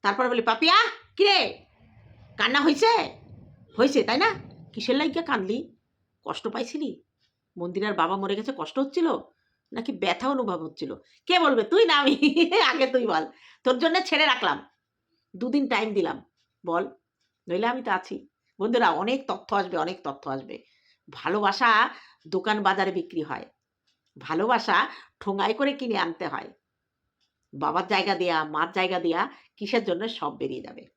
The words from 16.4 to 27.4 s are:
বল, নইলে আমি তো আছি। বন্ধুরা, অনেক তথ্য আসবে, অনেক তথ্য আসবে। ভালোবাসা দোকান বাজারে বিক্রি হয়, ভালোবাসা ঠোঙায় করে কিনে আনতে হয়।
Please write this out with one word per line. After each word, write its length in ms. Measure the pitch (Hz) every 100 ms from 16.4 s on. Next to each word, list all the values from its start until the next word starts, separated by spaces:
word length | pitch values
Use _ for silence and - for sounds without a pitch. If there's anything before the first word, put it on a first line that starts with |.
| _ _ 180
বল, 220 | 165 190 - _ _ _ _ -
নইলে 200 | 175 226
আমি 160 | 254
তো 80 | 233
আছি। 360 | 185 - - - _ _ -
বন্ধুরা, 300 | 208 233 208
অনেক 380 | 160 202 269 -
তথ্য 280 | 185 - 202
আসবে, 220 | 180 180
অনেক 240 | 160 180
তথ্য 260 | 151 131 143
আসবে। 340 | 135 - - _ _ _ _ -
ভালোবাসা 800 | - 160 202 202 196 247 214 254 - - _ 160
দোকান 360 | 190 214 214
বাজারে 280 | 196 190 190
বিক্রি 300 | 180 170 170
হয়, 240 | 151 117 - _ _ _ _ _ _ -
ভালোবাসা 680 | - 160 220 240 - 185 - - - _
ঠোঙায় 340 | 202 196 202
করে 200 | 226 277
কিনে 240 | 277 247 202
আনতে 300 | 170 165 165
হয়। 240 | 139 - _ _ _ _ _ _ _ _ _